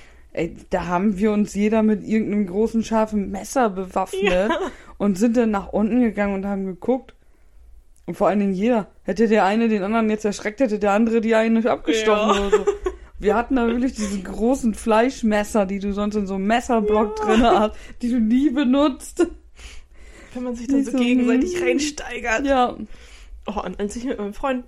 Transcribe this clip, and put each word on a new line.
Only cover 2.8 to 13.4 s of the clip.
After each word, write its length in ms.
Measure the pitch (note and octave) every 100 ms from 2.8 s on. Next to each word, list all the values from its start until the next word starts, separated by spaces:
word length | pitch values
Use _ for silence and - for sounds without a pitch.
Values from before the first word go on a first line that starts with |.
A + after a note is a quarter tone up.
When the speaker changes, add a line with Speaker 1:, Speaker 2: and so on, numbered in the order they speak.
Speaker 1:
scharfen 460 | G#3+ A3 A3 G#3+ F#3+
Messer 400 | G3 G#3+ C#4 A#3
bewaffnet 540 | F#3 F#3 G3 F#3+ F#4+ F#4+ F3+ G3+
Speaker 2:
Ja. 100 | D#4+ E4+ - - -
Speaker 1:
und 200 | G#3 F3+
sind 200 | A#3 A#3
dann 140 | A3+
nach 200 | G3+ F#3
unten 300 | F#3 G#3+ A#3+
gegangen 320 | A#3 G3 G3+
und 120 | G3 G3+
haben 200 | G3 F#3+
geguckt. 480 | F3+ - B3+ - - _ - - - - - - - -
Und 80 | F3
vor 120 | F#3+
allen 120 | G3+
Dingen 140 | G3+
jeder. 340 | F#3 A3 A#3 F3+ -
Hätte 240 | - G3 A3+
der 180 | G#3+ F#3
eine 240 | G#3+ A#3
den 140 | G#3+
anderen 260 | F#3+ A3+ A3
jetzt 160 | G#3+ G#3
erschreckt, 340 | G3 G#3+ G#3+
hätte 200 | C4+ G#3
der 120 | G3+
andere 300 | G3+ A3+ A3+
die 140 | A3 A3
eine 320 | A3+ A3+ A#3
abgestochen 680 | - - A3+ A3 G#3 G#3+ G3+
Speaker 2:
Ja. 60 | G3+
Speaker 1:
oder 100 | -
so. 80 | - - F#4 - - -
Wir 180 | F#3
hatten 200 | G#3